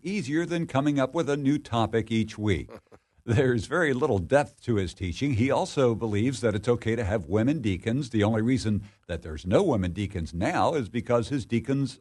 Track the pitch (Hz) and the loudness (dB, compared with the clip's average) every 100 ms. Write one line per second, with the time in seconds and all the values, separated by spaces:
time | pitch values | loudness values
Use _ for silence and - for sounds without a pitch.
0 | 165 202 131 156 160 170 165 - 147 143 | -6 -4 -2 -2 -2 -2 -2 0 0 0
1 | 131 170 139 143 135 147 - 117 107 113 | 0 0 0 0 2 0 0 0 0 0
2 | 110 113 107 - 104 82 55 113 - - | 0 0 0 -2 0 0 -2 -14 -20 -20
3 | _ _ - 113 131 120 107 160 156 127 | _ _ 0 2 4 2 0 0 2 2
4 | 147 101 85 139 143 - - 107 90 - | 0 0 4 2 2 -2 -2 0 -2 -4
5 | 92 82 143 110 131 131 180 147 123 113 | -6 -2 0 2 2 2 0 2 2 2
6 | 113 101 123 131 117 104 - 120 110 117 | 0 0 0 0 0 0 0 0 0 -2
7 | 90 110 76 104 117 156 107 90 113 127 | 0 -2 0 0 2 0 0 -2 -2 -2
8 | 135 110 101 110 113 131 107 104 - - | -2 2 2 2 2 0 0 -2 -4 -12
9 | - 82 76 78 90 127 196 117 92 87 | -8 -8 -8 -8 0 2 4 2 0 -2
10 | 98 90 80 85 123 170 107 156 101 120 | -4 -4 -6 -4 -2 2 2 0 -2 -4
11 | - 120 113 139 101 117 107 139 135 - | 0 0 0 -4 -2 -2 0 -2 -2 -4